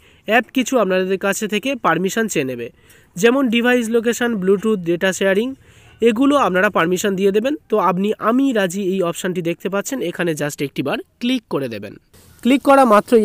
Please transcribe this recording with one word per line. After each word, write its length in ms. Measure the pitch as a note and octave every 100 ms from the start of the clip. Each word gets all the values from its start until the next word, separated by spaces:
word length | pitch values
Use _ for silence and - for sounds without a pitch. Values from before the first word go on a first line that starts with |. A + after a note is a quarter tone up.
| _ _ -
অ্যাপ 180 | A3+ -
কিছু 240 | - B3 B3+
আপনাদের 400 | F#3+ F#3 F#3 F#3+
কাছে 300 | G3 F#3 G#3+
থেকে 260 | G#3+ C4
পারমিশন 540 | C4+ F3+ E3 F#3 A3+ A3+
চেয়ে 160 | E3
নেবে। 260 | C3 B2 A#2 - _ - _ E3
যেমন 260 | A3+ C4 C4
ডিভাইস 300 | A#3 A#3+ B3 A3 A#3
লোকেশন, 340 | A3+ A3+ A#3+ A3
Bluetooth, 400 | F#3 G3+ A3 G#3+ E3
ডেটা 220 | E3+ F#3+ F3+
শেয়ারিং, 300 | G3 F#3+ B3 C4 - - - -
এগুলো 320 | A3+ A3+ C#4 C#4+ G#3
আপনারা 220 | F3+ G3+ F#3+
পারমিশন 360 | E3 F3+ G#3 F#3
দিয়ে 140 | G3 G#3
দেবেন। 180 | B3+ G#4+ -
তো 60 | G#3+ F3
আপনি 180 | F#3 G3+ G#3+ A3+
আমি 160 | B3+ C#4 A3
রাজি 240 | F#3+ F#3 F#3+
এই 80 | F#3+ E3+
অপশানটি 300 | E3+ F#3 F3+ E3+
দেখতে 200 | E3+ G3
পাচ্ছেন, 240 | G3 - C4 E3+
এখানে 220 | - F3 D3+
just 180 | D3 - C#3
একটিবার 320 | - C3+ A3 - -
ক্লিক 220 | A#3+ C4 -
করে 140 | D#3+ C3
দেবেন। 200 | G#2+ G#2 - _ - - -
ক্লিক 200 | A#3 C4+ -
করা 160 | C4+ B3+
মাত্রই 320 | G#3 - A#3